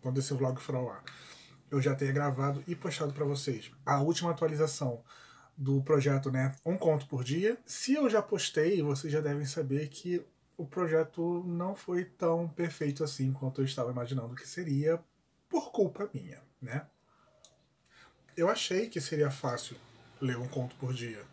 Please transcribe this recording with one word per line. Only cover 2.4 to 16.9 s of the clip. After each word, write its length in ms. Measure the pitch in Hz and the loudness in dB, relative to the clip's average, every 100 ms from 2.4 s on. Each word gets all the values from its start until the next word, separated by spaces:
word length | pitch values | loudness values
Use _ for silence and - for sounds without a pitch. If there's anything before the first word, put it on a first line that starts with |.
| 139 139 - | 0 -2 -4
e 100 | 170 | -6
postado 380 | 185 143 151 | -4 -2 -4
pra 100 | 139 | -2
vocês 480 | 143 139 - 113 - - - | -2 0 -2 -4 -6 -10 2
a 160 | 143 | 4
última 300 | 147 170 170 | 4 2 0
atualização 720 | 165 160 151 156 - 135 120 - - - - - - | 2 0 2 0 2 -2 -4 -10 -20 -20 -20 -20 -6
do 280 | 135 139 | 2 2
projeto, 480 | 135 151 139 135 139 | 6 4 6 2 2
né? 240 | 131 135 - - | 2 0 0 -2
Um 100 | 185 | 2
conto 300 | 165 151 139 | 2 2 0
por 180 | 131 | -4
dia. 320 | 123 151 202 247 - | -2 0 2 0 -6
Se 260 | - - | -6 2
eu 160 | 294 269 | 4 4
já 100 | 214 | 4
postei, 640 | 202 196 - - 156 190 | 2 -2 0 2 4 4
vocês 320 | 147 139 160 | 2 0 0
já 80 | 147 | 0
devem 240 | 151 143 139 | 0 0 -2
saber 440 | 165 135 139 147 | -2 0 0 -2
que 360 | - 180 175 - _ _ - | -6 -2 -2 -4 _ _ -12
o 80 | 151 | -8
projeto 760 | - 170 160 156 - 170 175 180 | -2 2 4 2 0 -2 0 -2
não 260 | 170 185 | -2 -4
foi 300 | 196 - 180 | -6 -2 -2
tão 460 | 180 - 175 165 170 | -2 0 2 2 0
perfeito 520 | 147 170 - 151 139 | -2 -4 -2 -4 -2
assim 300 | 151 - 135 | -4 0 0
quanto 300 | 131 135 131 | 0 -2 -2
eu 40 | 135 | -2
estava 260 | - 123 | 0 -2
imaginando 440 | 123 120 131 117 127 | -2 -2 -4 -4 -10
que 100 | - | -10
seria, 560 | - 170 139 151 170 - _ _ _ _ | -8 -2 0 2 0 -2 _ _ _ _
por 240 | 330 - | -4 -2
culpa 380 | - 185 - 202 | 0 0 0 -8
minha, 300 | 139 90 62 - _ | -8 -12 -16 -20 _
né? 240 | 123 127 - | -6 -6 -8